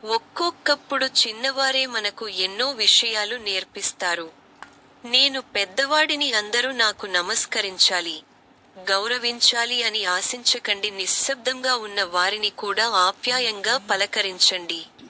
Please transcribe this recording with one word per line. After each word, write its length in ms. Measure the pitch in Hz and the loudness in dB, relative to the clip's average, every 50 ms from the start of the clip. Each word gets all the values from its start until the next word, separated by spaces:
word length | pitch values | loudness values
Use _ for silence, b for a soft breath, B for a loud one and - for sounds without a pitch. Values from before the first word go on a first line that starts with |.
| - | -2
ఒక్కొక్కప్పుడు 1000 | 214 226 233 - - - - - 349 349 - - - 294 277 - - 277 262 262 | 0 -2 -2 -2 -4 -4 -2 -2 -2 -2 -2 0 0 0 0 0 -4 -2 0 0
చిన్నవారే 800 | 262 - - - 233 214 220 240 269 269 269 269 262 262 262 262 | 0 2 2 2 2 0 -2 -4 -2 0 2 0 2 2 0 0
మనకు 420 | 262 240 226 208 208 202 - 233 214 | 0 -2 -2 -2 -2 -4 -4 -10 -8
ఎన్నో 440 | 190 185 185 185 196 208 247 277 | -4 -2 -4 -4 0 -2 -2 -2
విషయాలు 640 | 285 220 214 202 - - 233 233 220 214 208 208 226 | 0 2 4 4 6 4 4 2 0 -2 -2 -2 -4
నేర్పిస్తారు. 960 | 247 220 202 196 190 185 _ _ 202 196 - - _ 196 180 170 170 170 160 - - _ - - - - - - - - - - _ - | -6 -6 -4 -4 -4 -6 _ _ -6 -6 -6 -4 _ -2 -2 -2 -2 -4 -10 -14 -20 _ -20 -20 -20 -20 -20 -20 -20 -20 -20 -20 _ -10
"నేను 360 | 240 240 254 269 277 269 269 | 0 2 4 4 4 2 -2
పెద్దవాడిని, 920 | 247 - - 208 202 190 190 - 277 277 294 302 311 302 302 294 294 277 233 | -8 -4 -2 -2 -2 -2 0 -2 0 2 4 2 2 2 0 -2 -2 -2 -2
అందరూ 380 | 214 208 208 214 233 240 262 | -2 -2 0 -2 0 0 0
నాకు 340 | 269 247 226 214 202 - - | 0 2 0 0 0 -2 -8
నమస్కరించాలి, 1160 | 202 190 180 175 185 220 226 - - - 226 208 196 185 180 - - 196 175 170 165 160 156 - _ _ _ _ _ _ _ _ - _ 196 185 190 | -2 -2 -2 0 0 0 -2 -2 -2 -2 -2 -2 -2 2 2 2 4 4 0 -2 -4 -8 -8 -12 _ _ _ _ _ _ _ _ -20 _ -10 -2 0
గౌరవించాలి" 920 | 196 196 202 226 240 247 233 240 240 233 226 - 240 240 233 240 247 247 233 | 0 0 2 0 -2 0 0 -2 -2 2 2 2 4 2 0 0 0 0 0
అని 220 | 220 214 220 202 | 0 0 0 0
ఆశించకండి. 880 | 185 180 185 196 - - 247 240 - - - - - 208 196 196 208 | 0 0 0 0 -2 -4 0 0 0 0 0 0 -2 -2 0 0 -6
నిశ్శబ్దంగా 840 | 196 196 185 185 - - - - 269 262 233 254 262 254 254 262 254 | -4 -4 -2 -2 0 0 0 -2 -2 -2 -2 -4 -4 -2 0 0 0
ఉన్న 280 | 240 220 208 202 202 196 | 0 -2 -4 -2 -2 -2
వారిని 460 | 175 175 180 180 190 208 214 214 208 | 0 2 2 2 2 0 0 -4 -4
కూడా 380 | 202 - - 202 196 208 220 233 | -4 -4 -4 -2 0 0 0 2
ఆప్యాయంగా 920 | 226 190 180 185 196 - - - 247 254 247 226 214 202 190 208 240 269 | 4 4 4 4 2 -2 -4 -2 0 0 0 -2 -4 -2 -2 0 0 0
పలకరించండి. 1080 | 202 208 214 190 202 202 - 220 202 196 185 180 - - 196 180 170 165 170 165 156 - _ - - | 0 0 0 0 0 0 0 -2 -2 -2 0 2 2 2 2 0 -6 -8 -10 -10 -10 -16 _ -20 -20